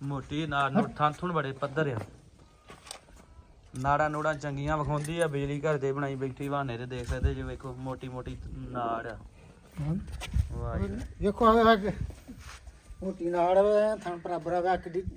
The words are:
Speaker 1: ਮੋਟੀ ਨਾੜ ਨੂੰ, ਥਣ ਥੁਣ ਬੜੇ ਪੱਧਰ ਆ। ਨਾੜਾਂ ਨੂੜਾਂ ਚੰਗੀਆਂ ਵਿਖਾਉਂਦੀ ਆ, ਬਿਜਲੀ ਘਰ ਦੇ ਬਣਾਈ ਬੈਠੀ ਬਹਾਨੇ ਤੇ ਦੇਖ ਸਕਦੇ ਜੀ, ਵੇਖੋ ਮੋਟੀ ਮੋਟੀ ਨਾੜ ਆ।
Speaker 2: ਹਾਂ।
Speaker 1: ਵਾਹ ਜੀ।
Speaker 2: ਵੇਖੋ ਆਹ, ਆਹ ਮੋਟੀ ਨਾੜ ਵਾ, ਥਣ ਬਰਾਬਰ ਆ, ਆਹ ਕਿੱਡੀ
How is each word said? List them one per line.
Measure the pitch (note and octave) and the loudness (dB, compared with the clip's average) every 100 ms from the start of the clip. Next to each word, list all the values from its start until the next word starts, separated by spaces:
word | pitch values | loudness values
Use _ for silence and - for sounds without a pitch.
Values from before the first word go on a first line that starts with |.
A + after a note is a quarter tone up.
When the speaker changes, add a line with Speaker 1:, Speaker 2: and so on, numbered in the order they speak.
Speaker 1:
ਮੋਟੀ | C#3 C#3 B2+ D3 D#3+ | -6 -6 -6 -4 -2
ਨਾੜ | C#3+ C#3 | 0 2
ਨੂੰ, | F#3 A3 | 2 0
ਥਣ | - D3+ | 2 0
ਥੁਣ | D3 F3 | 0 -2
ਬੜੇ | D#3+ C3+ | -2 -2
ਪੱਧਰ | C3+ C#3+ C#3 D3 | -2 -4 0 0
ਆ। | A2 - - - - - _ - - - - - - - - - - - B2+ | -2 -6 -14 -20 -20 -20 _ -20 -20 -18 -18 -20 -20 -20 -20 -20 -20 -16 -4
ਨਾੜਾਂ | C3+ D3 D3+ | 2 4 2
ਨੂੜਾਂ | D3+ D#3 | 0 -2
ਚੰਗੀਆਂ | D3 C#3+ C#3 C#3+ D#3 | -2 -4 -4 0 0
ਵਿਖਾਉਂਦੀ | C#3+ D3 D3 E3+ | 0 0 -2 0
ਆ, | E3 | 0
ਬਿਜਲੀ | C#3 C#3 D3 | 0 -2 0
ਘਰ | D#3 D3 | 0 2
ਦੇ | C3+ | 0
ਬਣਾਈ | C#3 C#3 | 0 -2
ਬੈਠੀ | C3+ C3+ B2+ C#3 | -2 -4 -4 -2
ਬਹਾਨੇ | C#3+ C#3 A#2 | -2 -2 -4
ਤੇ | B2 | -6
ਦੇਖ | B2+ B2 | -6 -4
ਸਕਦੇ | B2+ C3+ | 0 0
ਜੀ, | C3+ | 0
ਵੇਖੋ | C3 B2 C3+ | -6 -8 -10
ਮੋਟੀ | B2+ C3 B2+ C3 | -8 -8 -8 -8
ਮੋਟੀ | B2+ B2+ B2+ - | -10 -8 -10 -10
ਨਾੜ | C3 B2+ B2 A#2 A2+ A#2 | -10 -8 -4 -2 -2 -6
ਆ। | G#2+ - - - - - - | -10 -14 -20 -20 -20 -16 -6
Speaker 2:
ਹਾਂ। | D3 F#3+ - - - - - | -2 -2 -4 -10 -2 0 0
Speaker 1:
ਵਾਹ | A#2+ A#2 A2+ | -2 -4 -2
ਜੀ। | G3 G#3+ - - | -2 -4 -8 -2
Speaker 2:
ਵੇਖੋ | F#3+ G3+ A3+ | 0 4 8
ਆਹ, | A3+ A3+ | 8 8
ਆਹ | A3 G3 F3+ - - - - - - - - - - | 6 4 -2 -6 -10 -16 -16 -14 -16 -18 -20 -18 -8
ਮੋਟੀ | F#3+ F#3+ | -6 -4
ਨਾੜ | E3+ F3 E3+ F#3+ | -2 2 6 6
ਵਾ, | G#3 G#3 G#3+ G#3+ | 8 6 4 2
ਥਣ | F3 E3+ | -4 -8
ਬਰਾਬਰ | F3+ E3+ D#3+ | -4 -4 0
ਆ, | F3+ F3+ | 2 2
ਆਹ | F3+ | 2
ਕਿੱਡੀ | F3+ F3 F#3 | 0 -6 -6